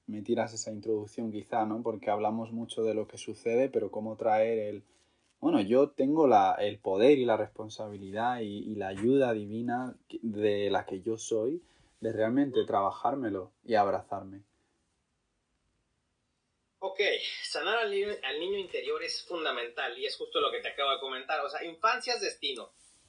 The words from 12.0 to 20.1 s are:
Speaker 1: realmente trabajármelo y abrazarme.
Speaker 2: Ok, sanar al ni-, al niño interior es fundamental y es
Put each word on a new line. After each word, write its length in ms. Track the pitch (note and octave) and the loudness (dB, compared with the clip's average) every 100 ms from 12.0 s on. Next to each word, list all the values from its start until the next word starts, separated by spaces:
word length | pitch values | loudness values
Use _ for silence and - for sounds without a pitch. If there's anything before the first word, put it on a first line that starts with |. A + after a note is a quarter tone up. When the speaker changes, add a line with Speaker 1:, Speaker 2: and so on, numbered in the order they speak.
| A2 | -4
Speaker 1:
realmente 500 | G#2+ A2 C3 C#3+ A2+ G#2+ | 0 2 2 2 0 2
trabajármelo 880 | G#2+ G2 - A#2 C#3 A#2 G2 F2+ _ | 2 2 0 -2 0 -2 -4 -8 _
y 120 | - G#2+ | 0 2
abrazarme. 680 | G2 F#2+ - G2 G2 G2 - _ _ _ _ _ _ _ _ _ _ _ _ _ _ _ _ _ _ _ _ _ _ _ | 4 0 -4 -10 -10 -16 -20 _ _ _ _ _ _ _ _ _ _ _ _ _ _ _ _ _ _ _ _ _ _ _
Speaker 2:
Ok, 200 | F#3+ - F#3+ - - - | -6 0 2 2 -2 -8
sanar 360 | - - E3+ A3+ | -6 -4 0 0
al 120 | G#3+ | 2
ni-, 120 | G3 | 0
al 360 | G#3 G3+ - D3+ | -2 -4 -4 -4
niño 200 | F3+ G3+ | -2 -4
interior 440 | F3+ - C#3 D#3 | -4 -6 -4 -4
es 220 | - - - | -4 -6 -6
fundamental 720 | F3 D3 B2+ A#2+ - B2+ B2 | -4 -2 -2 -6 -6 -6 -4
y 80 | |
es 100 | C3+ | -6